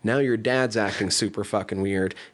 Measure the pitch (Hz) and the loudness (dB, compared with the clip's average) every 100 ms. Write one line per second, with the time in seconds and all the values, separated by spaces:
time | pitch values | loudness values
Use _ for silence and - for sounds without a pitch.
0 | 110 135 135 113 120 131 127 110 101 - | 2 2 2 2 2 2 2 2 0 0
1 | 95 - 104 - 101 104 90 98 98 98 | -2 0 -2 -2 -2 -2 -2 -2 0 0
2 | 95 - - | -2 -4 -12